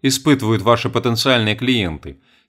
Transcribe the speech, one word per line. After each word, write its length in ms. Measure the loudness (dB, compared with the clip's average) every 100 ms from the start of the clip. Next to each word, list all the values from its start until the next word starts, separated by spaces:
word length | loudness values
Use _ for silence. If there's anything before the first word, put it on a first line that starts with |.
испытывают 600 | -2 0 2 2 2 0
ваши 280 | 2 2 0
потенциальные 680 | -2 -2 -2 0 2 0 -2
клиенты, 640 | 0 0 -2 -6 -12 -18 _ _